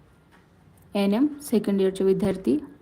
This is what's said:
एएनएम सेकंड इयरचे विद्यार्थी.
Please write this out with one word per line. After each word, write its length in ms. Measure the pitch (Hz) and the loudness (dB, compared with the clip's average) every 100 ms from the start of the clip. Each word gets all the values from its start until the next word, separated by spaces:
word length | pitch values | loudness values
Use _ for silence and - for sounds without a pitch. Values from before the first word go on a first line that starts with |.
| _ _ _ - _ _ _ - - | _ _ _ -20 _ _ _ -20 -8
एएनएम 340 | 202 202 214 294 - | -2 0 2 0 -2
सेकंड 400 | - 214 208 196 | -2 -2 0 0
इयरचे 220 | 190 190 | 0 2
विद्यार्थी. 540 | 190 190 196 190 - 294 - - | 0 2 0 -2 0 -2 -2 -20